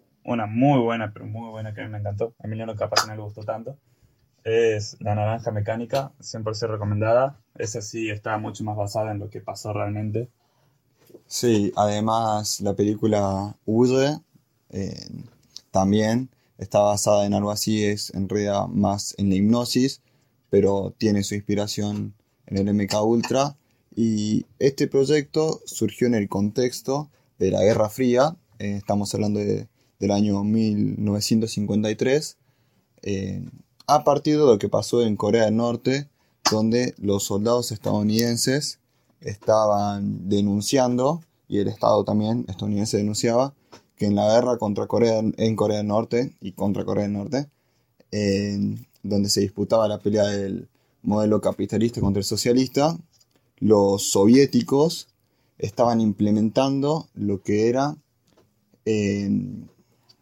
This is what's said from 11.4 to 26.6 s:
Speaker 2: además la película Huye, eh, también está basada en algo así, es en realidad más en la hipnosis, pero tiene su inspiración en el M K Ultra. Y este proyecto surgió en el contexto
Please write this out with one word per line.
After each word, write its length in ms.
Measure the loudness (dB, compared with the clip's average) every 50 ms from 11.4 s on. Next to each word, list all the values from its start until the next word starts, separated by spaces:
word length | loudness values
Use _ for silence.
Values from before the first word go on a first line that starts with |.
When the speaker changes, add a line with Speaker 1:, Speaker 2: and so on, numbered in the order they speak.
| 2 4 4 4 2 0 2
Speaker 2:
además 880 | 2 2 2 2 0 0 0 0 0 0 0 0 -2 -2 -4 -6 -4
la 140 | -4 -4 0
película 800 | 0 0 0 0 0 0 2 2 2 2 0 -2 -2 -4 -6 -10 -10 _
Huye, 540 | 0 2 4 4 4 4 2 2 2 0 -4 -8 _ _ _ _ _ _ _ _ _
eh, 400 | -10 -8 -8 -8 -10 -12 -14 -16 -16 -16 -16 -18 _ _ _ _ _ -20 -14 _
también 580 | 0 2 2 4 4 4 4 2 2 0 -2 -4 _ _ _ _ _
está 220 | -18 -8 0 2 4
basada 460 | 4 4 2 2 2 4 4 4 4
en 80 | 2 0
algo 160 | 0 0 -2
así, 360 | -2 -2 -2 -2 0 0 0
es 280 | 0 -2 -4 -6 -8 -6
en 160 | -6 -6 -4
realidad 380 | -2 -2 -2 0 0 -2 -2
más 480 | -2 0 0 0 0 0 -2 -6 -8 -6
en 120 | -2 0 0
la 60 | 2
hipnosis, 680 | 2 2 2 2 2 0 0 0 0 0 0 -2 -6 _ _ _ _ _ _ _ _ _ _
pero 440 | 2 2 4 2 0 -2 -4 -6 -4
tiene 260 | -2 0 2 2 0 0
su 120 | -2 -6
inspiración 800 | -6 -4 -2 -2 -2 -2 -4 -4 -6 -6 -4 -4 -6 -8 -10 -12 _ _ _ _ _ _
en 120 | -6 -2
el 100 | -2 0
M 200 | 2 2 0 0
K 140 | 0 0 0
Ultra. 540 | 2 2 2 0 0 0 0 0 0 -2 -4 -10 _ _ _ _ _ _ -4
Y 500 | -2 -2 0 0 -2 -2 -2 -2 -2 -4 -6 _ -6
este 280 | -4 -4 -2 -2 -4
proyecto 720 | 0 0 0 2 2 0 0 -2 -2 -4 -2 -2 -2 -4 -6 -10
surgió 420 | -14 -6 -4 -4 -4 -2 -2 0
en 80 | 0 0
el 140 | 0 -2 -2
contexto 800 | -2 -4 -4 -2 -2 -2